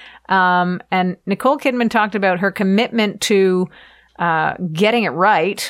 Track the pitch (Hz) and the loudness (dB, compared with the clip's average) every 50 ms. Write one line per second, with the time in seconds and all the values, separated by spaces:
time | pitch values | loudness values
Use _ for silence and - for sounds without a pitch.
0 | - - - - _ - 190 190 185 180 180 180 180 180 180 - - - - 185 | -20 -20 -20 -12 _ -2 0 2 2 4 2 2 0 0 -2 -6 -6 -4 -2 -2
1 | 180 180 180 - - 190 196 190 - 254 294 277 - 277 247 247 233 214 - 220 | -2 -2 -4 -6 -6 -6 -4 0 0 0 0 0 0 -2 0 0 -2 0 0 0
2 | 214 202 220 202 196 190 180 170 202 202 190 - 202 190 196 208 247 - - 226 | -2 0 -2 -2 0 0 0 0 -2 -4 -2 0 0 2 2 2 0 0 0 -2
3 | 214 202 - 202 - - 208 190 190 185 185 180 185 - - - - - _ _ | -2 -2 -2 -4 -2 0 2 4 4 2 2 0 -2 -4 -8 -16 -20 -20 _ _
4 | _ _ _ - 175 170 160 160 156 151 - - 185 165 156 160 214 214 240 240 | _ _ _ -4 -2 0 0 0 0 -2 -4 -4 -6 -6 -2 0 2 2 2 2
5 | 208 147 123 165 185 214 202 160 165 202 196 - - | 0 -2 0 2 2 4 4 2 2 0 -4 -6 -10